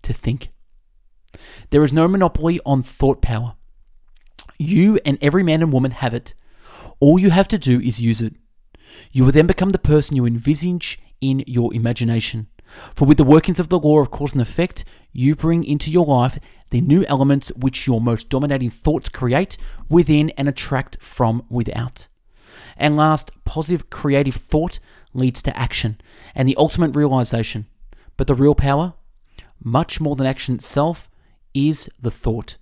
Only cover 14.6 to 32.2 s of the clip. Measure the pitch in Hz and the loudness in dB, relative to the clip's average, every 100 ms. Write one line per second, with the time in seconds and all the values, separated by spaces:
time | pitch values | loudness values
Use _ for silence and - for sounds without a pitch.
14.6 | 180 - - - _ - 131 151 160 165 | -4 -6 -16 -18 _ -2 0 0 0 0
15.6 | - 151 - 170 156 131 127 - - - | 0 -4 0 0 2 2 0 -4 -14 -20
16.6 | - 120 - 156 - 139 135 143 - - | -6 -2 2 2 2 0 2 2 -2 -4
17.6 | 131 - - 117 120 113 - 131 143 139 | -4 -4 -2 0 0 -2 -2 -4 -2 -2
18.6 | 123 - - 156 - - 127 131 196 - | -4 -2 -2 -2 -4 -6 -2 0 -2 -8
19.6 | - - - 165 147 151 156 - 139 135 | -12 -12 0 2 4 2 2 -2 -4 -4
20.6 | - 135 139 - - - 117 117 - 120 | -4 -4 -6 -12 -16 -2 -2 -2 -4 -6
21.6 | 113 - 120 - - _ _ _ _ - | -6 -6 -8 -12 -20 _ _ _ _ -20
22.6 | - - 147 151 156 156 - - - - | -20 -4 -2 2 2 0 -4 -10 -8 -6
23.6 | 156 175 - - 147 139 139 127 - 151 | -4 -4 -6 -6 0 2 0 -4 -2 -2
24.6 | 175 - - - - 127 127 123 - - | -2 -8 -18 -20 -14 -2 -2 -2 -8 -4
25.6 | 120 - 110 110 - - - - 131 135 | -6 -4 -6 -6 -18 -20 -14 -2 0 2
26.6 | 156 - 165 139 147 131 117 123 110 - | 0 2 0 2 0 0 -2 -4 -4 -8
27.6 | 107 _ - - - - 131 127 139 143 | -12 _ -20 -20 -20 -8 -2 2 4 4
28.6 | 139 143 180 - - _ _ - - _ | 2 0 -2 -8 -20 _ _ -20 -20 _
29.6 | 120 123 165 - 151 135 131 135 - 123 | -4 -2 -2 -4 -4 -2 -4 -4 -6 -6
30.6 | - - 151 170 - _ _ _ _ 139 | -4 -2 -4 -4 -14 _ _ _ _ -4
31.6 | 143 156 - - 120 - | -2 -2 -10 -8 -10 -6